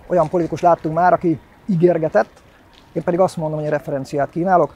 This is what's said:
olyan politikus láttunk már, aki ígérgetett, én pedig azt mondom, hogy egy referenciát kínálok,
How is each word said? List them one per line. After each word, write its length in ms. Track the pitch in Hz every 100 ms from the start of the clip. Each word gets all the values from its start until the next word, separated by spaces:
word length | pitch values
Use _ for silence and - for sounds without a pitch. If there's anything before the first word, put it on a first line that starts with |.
| -
olyan 220 | 180 151
politikus 320 | 180 160 151
láttunk 340 | 170 165 160
már, 180 | 160 180
aki 280 | 165 175 156 - _ -
ígérgetett, 760 | 170 175 165 156 208 226 _ _ _ _ _ _
én 100 | 165
pedig 180 | 180 175
azt 160 | 185 -
mondom, 220 | 156 156
hogy 80 | 151
egy 80 |
referenciát 560 | 147 151 139 135 147 139
kínálok, 440 | 165 185 180 143